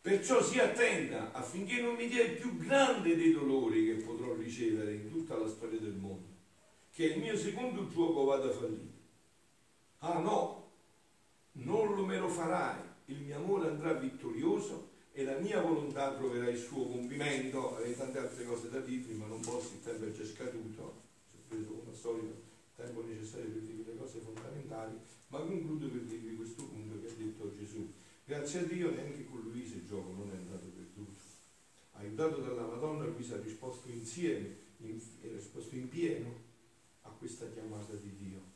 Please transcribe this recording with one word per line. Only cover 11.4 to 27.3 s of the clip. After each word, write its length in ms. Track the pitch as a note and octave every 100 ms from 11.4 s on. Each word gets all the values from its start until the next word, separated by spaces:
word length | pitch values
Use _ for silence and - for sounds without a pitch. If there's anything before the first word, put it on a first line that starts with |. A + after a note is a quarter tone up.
| _
non 400 | C#3+ B2+ G#3 G#3
lo, 120 | G3+ F#3+
me 120 | F#3+
lo 100 | F3
farai, 500 | F3 E3 F3+ - - - - -
il 160 | C#3+
mio 140 | C#3+ C#3+
amore 320 | F3+ G3 D#3
andrà 260 | D3 D#3+
vittorioso 1000 | - C3 - - A2+ - - - - - - -
e 140 | C#3+ C3+
la 120 | C3+
mia 200 | G3+ F3+
volontà 540 | E3 D#3 C#3+ C#3 C#3
troverà 340 | C3+ B2+ A#2+ A#2+
il 100 | A#2+
suo 280 | - C3+ A#2+
compimento. 880 | B2 B2 C#3+ D3 C3 C3 C3 B2 A2+
Avrei 220 | A#2+ A#2+
tante 220 | B2+ C3+
altre 260 | A#2+ - A#2+
cose 240 | A#2 A#2
da 100 | C3
dirvi, 340 | B2+ B2+ A2+ G#2+
ma 100 | G#2+
non 160 | A2+
posso, 320 | A#2+ - -
il 100 | G2
tempo 220 | A#2 A2 G#2+
è 60 |
già 120 | A2
scaduto, 800 | G#2+ - B2+ A#2 G#2+ - - - - - -
ci 60 | -
ho 40 | -
preso 220 | A2 G#2+
come 180 | G#2+ A#2
al 60 | -
solito 320 | A#2 A2+ A2
il 480 | - - - - -
tempo 280 | A#2+ A#2
necessario 460 | A2+ A2 G#2+ - A2
per 120 | A2
dirvi 220 | A2 A2
le 140 | A2+ A2+
cose 220 | C3 A#2
fondamentali, 760 | A2 A2 A#2+ D3 C3+ A2+ A2 - - - -
ma 120 | C#3+
concludo 500 | E3 F#3 D3+ D3+ C#3
per 120 | A#2+
dirvi 340 | A2 A2+ A2+ A2
questo 260 | A2+ -
punto 380 | - G#2 G#2+ G#2+
che 60 | A2+
ha 60 |
detto 380 | A2 G#2+